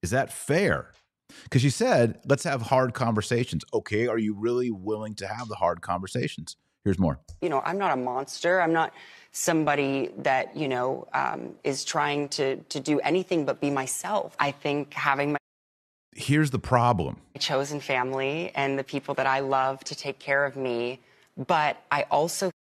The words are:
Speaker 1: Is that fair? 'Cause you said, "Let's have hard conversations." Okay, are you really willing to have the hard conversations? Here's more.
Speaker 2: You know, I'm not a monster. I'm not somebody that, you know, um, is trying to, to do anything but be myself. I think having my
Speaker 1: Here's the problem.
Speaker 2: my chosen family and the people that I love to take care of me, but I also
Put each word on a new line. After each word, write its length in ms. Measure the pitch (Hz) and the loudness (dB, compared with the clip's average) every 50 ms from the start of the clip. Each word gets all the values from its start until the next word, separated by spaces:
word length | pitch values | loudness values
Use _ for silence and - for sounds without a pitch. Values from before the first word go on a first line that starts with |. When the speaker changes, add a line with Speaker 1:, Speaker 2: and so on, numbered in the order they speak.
Speaker 1:
Is 80 | - 85 | -2 0
that 240 | 120 131 135 - - | 0 0 0 -2 -6
fair? 600 | - - - 139 170 202 156 82 65 - - - _ _ _ _ _ _ _ - - - - | -12 -2 0 2 4 4 4 2 0 -2 -10 -18 _ _ _ _ _ _ _ -20 -20 -14 0
'Cause 120 | - 127 117 | 2 4 4
you 60 | 143 | 4
said, 500 | 123 - 226 254 233 139 120 113 - - _ | 2 2 2 4 6 6 6 4 2 -4 _
"Let's 180 | - 139 139 - | 0 0 2 2
have 200 | 175 139 135 117 | -2 -2 -2 0
hard 320 | - 139 131 131 123 110 | 2 2 4 4 2 0
conversations." 680 | - 127 117 113 107 104 - 123 117 113 - - 78 - - | 0 0 2 2 0 0 0 0 0 0 -2 -4 -6 -6 -2
Okay, 360 | - 110 - - 107 104 117 | -4 -4 -4 0 0 0 0
are 100 | 120 110 | 2 0
you 160 | 113 110 107 107 | 0 0 0 -2
really 380 | 98 107 117 120 123 127 123 | -2 -2 0 0 0 0 -2
willing 420 | 110 95 92 101 107 107 110 107 104 | -4 -6 -4 -4 -4 -4 -4 -10 -10
to 120 | - 98 | -10 -8
have 200 | 95 107 113 123 | -8 -8 -8 -8
the 100 | 110 104 | -10 -4
hard 240 | - 92 87 87 85 | 0 0 0 0 0
conversations? 760 | - - 87 90 95 92 - - - 78 - - 78 - - _ _ _ _ _ _ | -4 -6 -4 -4 -4 -6 -6 -4 -4 -4 -6 -8 -14 -14 -16 _ _ _ _ _ _
Here's 140 | 101 92 | 0 2
more. 220 | 87 92 80 67 - _ - - - | 2 2 0 0 -2 _ -20 -12 -6
Speaker 2:
You 80 | - 175 | -4 0
know, 120 | 151 135 - | 0 0 0
I'm 120 | 156 175 | -2 -2
not 140 | 196 202 175 | 0 0 0
a 60 | 143 | 0
monster. 640 | 131 127 123 123 131 139 - - - - 170 180 185 | 0 0 -2 -4 -4 -6 -6 -10 -2 0 2 4 4
I'm 100 | 175 160 | 4 4
not 220 | 165 165 160 - - - - - - - - _ _ | 4 2 2 0 -2 -12 -20 -20 -20 -20 -20 _ _
somebody 760 | - - - 170 160 156 151 143 143 139 139 139 135 131 - - - | -2 0 2 2 2 4 2 2 2 2 0 0 0 -2 -4 -6 -2
that, 360 | 135 143 131 131 - - - | 0 2 2 2 0 -2 -4
you 140 | 147 156 135 | -4 -2 -2
know, 360 | 131 123 123 131 135 131 - - - | 0 0 0 -2 -2 -4 -8 -4 -2
um, 460 | 131 135 131 147 135 123 - - - _ | -2 -2 0 -2 -4 -8 -12 -14 -6 _
is 180 | 143 135 135 - | -4 -4 -4 -6
trying 460 | - - 160 147 147 147 147 143 139 | -2 0 0 0 0 0 -2 -2 -4
to, 260 | - - 143 135 135 - 165 | -2 -2 0 0 -2 -4 -8
to 160 | _ - 147 | _ -8 -6
do 220 | 131 160 151 139 | 0 0 0 2
anything 440 | - 139 156 185 185 - 185 165 147 | 2 2 2 0 0 0 0 0 0
but 140 | 135 135 - | 0 -2 -2
be 100 | - 143 | -2 0
myself. 680 | 143 135 131 127 - - - 180 208 202 - 156 - - | 0 0 -2 -2 -6 -8 -4 -2 -2 -2 -2 -4 -2 0
I 120 | 131 117 | 0 0
think 420 | 113 - - 147 143 147 143 - - | 0 -4 -4 -2 -2 -2 -4 -6 -6
having 400 | - - 147 139 139 143 147 147 | -2 0 2 2 2 2 0 0
my 40 | 143 _ _ _ _ _ _ _ _ _ _ _ _ _ _ _ | -2 _ _ _ _ _ _ _ _ _ _ _ _ _ _ _
Speaker 1:
Here's 340 | - - - 143 151 156 143 | -12 0 2 4 4 4 2
the 100 | 123 107 | 0 -2
problem. 640 | - - 131 120 117 120 123 95 78 69 - - - _ _ | 0 2 4 6 6 6 4 4 0 -2 -4 -8 -14 _ _
Speaker 2:
my 40 | 131 | -6
chosen 420 | - - 151 131 139 139 151 143 | -4 0 0 0 0 -2 -4 -8
family 680 | 135 - 139 127 123 131 131 135 135 135 143 160 175 - - | -4 -2 0 0 0 0 -2 -2 -2 -2 -2 -4 -6 -4 -2
and 240 | 143 139 139 139 135 | -2 0 0 0 -2
the 60 | 135 | -4
people 280 | - - 139 - - 143 | -4 -6 -6 -4 -2 -2
that 120 | - 135 | 0 2
I 140 | 135 131 135 | 2 2 0
love 420 | 139 135 135 135 131 131 135 135 - | 0 2 2 2 2 2 -2 -4 -8
to 120 | - 156 | -12 -10
take 220 | - - 143 135 | -8 -8 -10 -10
care 280 | _ - - 139 139 143 | _ -2 0 2 2 2
of 100 | 139 127 | 0 -2
me, 460 | 135 131 127 120 117 120 123 127 131 _ _ _ _ _ _ _ | -4 -4 -2 -2 -2 -2 -4 -6 -10 _ _ _ _ _ _ _
but 480 | - 135 - 180 156 151 147 - - - _ | -12 -2 0 2 2 2 0 -2 -4 -6 _
I 120 | 143 147 - | -2 -2 0
also 480 | - - 147 151 175 - - 196 185 - _ | 2 2 2 2 2 -2 -2 -4 -4 -4 _